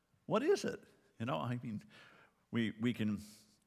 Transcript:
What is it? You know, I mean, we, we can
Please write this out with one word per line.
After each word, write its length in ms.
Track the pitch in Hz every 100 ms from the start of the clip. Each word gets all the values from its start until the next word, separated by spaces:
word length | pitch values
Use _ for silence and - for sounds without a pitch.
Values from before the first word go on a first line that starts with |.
| _ _ -
What 160 | 196
is 220 | 302 403
it? 180 | - - - - _ _
You 60 | 113
know, 120 | 156
I 220 | 123 123
mean, 220 | 120 107 - - - - - _ _
we, 220 | 117 110 104
we 140 | 120
can 280 | 113 107 104 - - - _